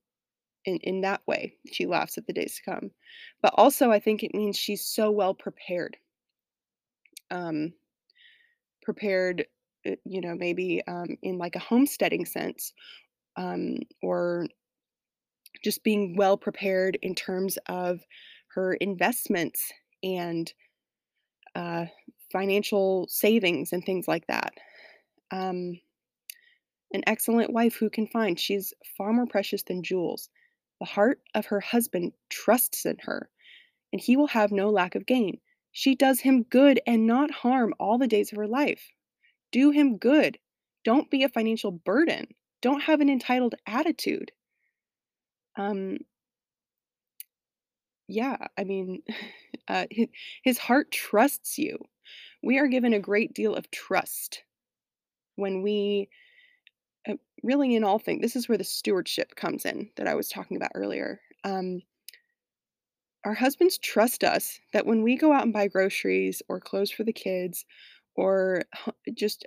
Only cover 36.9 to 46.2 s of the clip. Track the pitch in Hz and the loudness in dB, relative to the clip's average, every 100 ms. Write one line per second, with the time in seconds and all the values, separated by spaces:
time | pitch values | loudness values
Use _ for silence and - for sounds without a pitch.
36.9 | 233 220 240 302 - 240 254 214 - 190 | 4 4 4 2 0 0 2 2 0 0
37.9 | 240 262 208 202 208 208 247 277 - - | 2 2 2 0 -4 -2 0 0 -2 -10
38.9 | _ _ _ _ _ _ 240 285 294 277 | _ _ _ _ _ _ 4 6 8 4
39.9 | 202 226 302 180 - _ _ _ _ 226 | 4 4 6 4 0 _ _ _ _ 2
40.9 | 262 - 277 269 240 220 226 202 170 - | 2 2 2 2 2 0 0 -2 -4 0
41.9 | 233 330 - - _ _ _ 240 285 320 | 2 2 0 -6 _ _ _ 0 0 2
42.9 | 302 285 262 - 254 240 - - 233 339 | 4 4 2 2 0 0 -2 -4 -2 -2
43.9 | - - - - - _ _ _ _ _ | -2 -2 -4 -6 -16 _ _ _ _ _
44.9 | _ _ _ _ _ _ - 202 196 190 | _ _ _ _ _ _ -8 -4 -4 -6
45.9 | - - _ | -8 -10 _